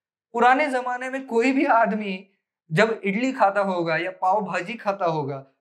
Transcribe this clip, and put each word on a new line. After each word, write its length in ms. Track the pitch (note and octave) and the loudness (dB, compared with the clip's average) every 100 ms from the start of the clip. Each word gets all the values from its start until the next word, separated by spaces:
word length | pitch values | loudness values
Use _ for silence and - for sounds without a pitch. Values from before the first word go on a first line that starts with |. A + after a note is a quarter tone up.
| _ _ _ | _ _ _
पुराने 340 | A#3 A#3+ C4 D4+ | 2 4 4 2
जमाने 420 | B3+ B3+ B3 C4 | -2 -4 -6 -8
में 160 | C4+ C4+ | -8 -4
कोई 260 | A#3 B3+ | 0 2
भी 140 | C4+ C#4+ | 2 4
आदमी 640 | A3+ G#3+ G#3+ G3+ F#3 - _ _ _ - | 4 2 0 -6 -8 -12 _ _ _ -2
जब 300 | D#3+ A3+ A3 | 2 2 2
इडली 300 | G3 G3 C4 | -2 0 -2
खाता 280 | - G3+ G3+ | 2 2 2
होगा 360 | G3 F3+ E3 D#3+ | 0 0 -2 -2
या 140 | F3+ | -4
पाव 300 | F#3 F#3 G#3 | -2 0 0
भाजी 320 | F#3 F3+ F3+ | -2 -4 -6
खाता 320 | A#3 G#3 G3 F3 | -6 -4 -2 0
होगा 400 | D#3 C#3 C#3 C3+ _ | -2 -4 -8 -14 _